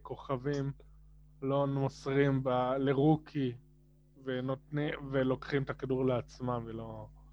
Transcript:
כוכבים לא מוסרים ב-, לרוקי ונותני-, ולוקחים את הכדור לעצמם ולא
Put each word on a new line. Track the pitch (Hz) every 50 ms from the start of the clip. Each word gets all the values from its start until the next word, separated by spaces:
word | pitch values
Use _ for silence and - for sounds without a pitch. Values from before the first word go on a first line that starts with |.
| -
כוכבים | - 127 - - - 139 123 123 143 147 143 139 139 139 - - - - - - - - - - - - - 135
לא | 135 139 139 143
מוסרים | 139 139 139 135 131 - - - 139 135 139 143 139 135 131 131
ב-, | 131 123 127 127 127 131 139
לרוקי | 135 139 135 135 143 156 156 151 - - - 147 135 123 120 - - - - - - - - - _ _ _ 135 135
ונותני-, | 131 127 127 127 131 135 139 - - 147 147 147 151 - - 143 135
ולוקחים | 135 135 131 131 131 127 - - 147 139 135
את | -
הכדור | 131 - - 131 131 127 131
לעצמם | 127 127 117 107 - - - 127 123 123 120 113
ולא | 113 113 113 113 113 110 110 107 - - - - -